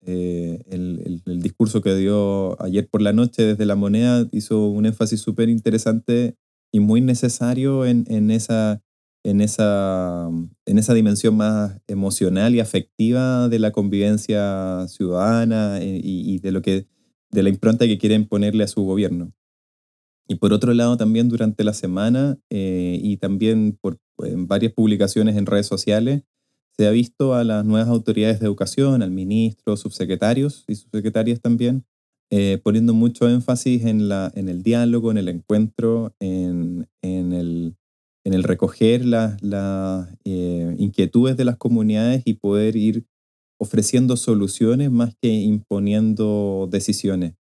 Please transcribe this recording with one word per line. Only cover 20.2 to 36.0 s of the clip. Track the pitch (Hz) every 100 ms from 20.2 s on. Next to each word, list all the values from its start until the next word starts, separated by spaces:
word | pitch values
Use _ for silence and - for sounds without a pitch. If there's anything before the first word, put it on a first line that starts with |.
| _
Y | 95
por | 101
otro | 104 117
lado, | 117 120 120
también | 110 110 120
durante | 117 110 107 104
la |
semana, | 101 92 92 107 123 139 139 _
eh, | 104 95 90 90 90
y | 104 101
también | 98 98 110 110 107 101
por, | 98 90 _ _
en | - 87 90
varias | 101 113
publicaciones | - 110 104 101 107 107 104
en | 98
redes | 101 101
sociales, | 95 - 104 117 139 - _ _ _ _ _
se | 104
ha |
visto | 110 120 _ 135
a | 127
las | 117 107 107
nuevas | 107 113
autoridades | 117 107 110 107 107
de | 107
educación, | 98 98 - 139 131
al | 98
ministro, | 92 95 110 113 107 - 104
subsecretarios | 107 - 113 92 107 123 143 - -
y | 107
subsecretarias | _ 107 107 110 113 117
también, | 120 117 120 131 - _ _ _ _
eh, | 104 98 95
poniendo | - 107 117
mucho | 113 117 120 120
énfasis | 123 120 123 - 123 113
en | 107 104
la, | 98 92 -
en | 95
el | 87
diálogo, | 95 120 120 117 113
en | 107
el | 90
encuentro, | 85 - 104 110 - 113 113